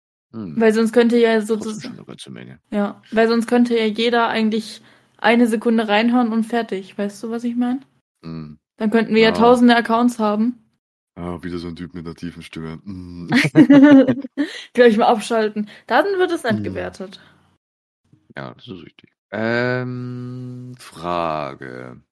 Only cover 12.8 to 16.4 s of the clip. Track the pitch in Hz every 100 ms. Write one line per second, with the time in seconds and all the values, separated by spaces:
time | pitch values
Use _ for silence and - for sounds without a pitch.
12.8 | 104 92 90 87 85 247 147 - 254 277
13.8 | 285 269 262 247 262 - 302 - - 226
14.8 | 240 208 226 226 - 226 214 214 208 -
15.8 | - 254 381 381 359 330